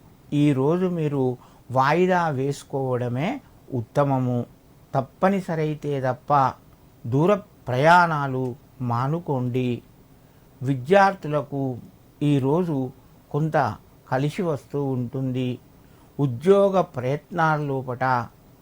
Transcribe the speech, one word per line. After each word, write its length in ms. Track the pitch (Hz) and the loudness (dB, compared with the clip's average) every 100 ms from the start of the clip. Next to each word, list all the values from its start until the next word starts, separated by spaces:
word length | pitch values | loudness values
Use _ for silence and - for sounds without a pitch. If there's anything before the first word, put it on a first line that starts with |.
| - - - | -16 -20 -4
ఈరోజు 540 | 147 147 131 135 175 185 | 2 2 4 2 2 0
మీరు 500 | 175 151 139 131 123 - - - | -2 -2 0 -2 -2 -12 -20 -4
వాయిదా 580 | 123 135 160 185 180 170 | 0 2 4 2 2 0
వేసుకోవడమే 1120 | 131 135 139 - 139 131 123 123 120 175 277 - - - | -2 -4 -6 -8 -6 -2 -2 -2 -2 -4 -6 -12 -20 -8
ఉత్తమము. 720 | 127 110 - 143 131 127 120 117 - _ - - | -6 -4 0 0 2 0 -2 -4 -12 _ -20 -6
తప్పనిసరైతే 1040 | 135 131 - 190 196 190 160 156 151 147 143 | -6 -6 -2 0 0 -4 -4 -2 -4 -6 -2
తప్ప 520 | 131 123 - 147 131 - - - - - 117 | -2 -4 0 2 2 -2 -16 -20 -20 -14 -4
దూర 280 | 131 175 202 - - - | 0 2 2 -2 -16 -6
ప్రయాణాలు 880 | 123 151 175 170 151 139 131 131 120 - - | 2 6 6 6 0 -2 -4 -4 -8 -16 -8
మానుకోండి. 1000 | 123 120 135 165 175 135 123 123 127 120 - - - - _ _ - - | -2 0 0 -2 -4 -4 -2 -2 -2 -4 -8 -20 -20 -20 _ _ -20 -8
విద్యార్థులకు 1160 | 127 135 127 196 196 190 151 147 139 139 135 120 - - - - | -4 -4 2 4 4 2 -4 -4 -4 -6 -6 -6 -14 -20 -20 -4
ఈరోజు 680 | 147 143 127 160 175 139 127 - - - _ | 0 2 2 0 0 -2 -4 -10 -20 -20 _
కొంత 460 | 151 160 156 123 92 - - - | -4 0 0 -2 -4 -16 -20 -4
కలిసి 340 | 131 147 - | -2 -2 -2
వస్తూ 420 | 175 160 - 143 | -4 -4 -6 -4
ఉంటుంది. 760 | 139 131 120 131 131 127 127 123 - - - - - - | -2 -4 -4 -6 -4 -2 -4 -6 -12 -20 -20 -20 -18 -4
ఉద్యోగ 600 | 143 120 170 196 196 190 | -2 0 4 4 4 2
ప్రయత్నాల 800 | 175 - 123 147 - 175 160 151 | -2 -4 -4 -4 -6 -2 0 0
లోపట 440 | 147 135 135 120 131 127 117 - - - | -2 -4 -6 -4 0 0 -2 -12 -20 -20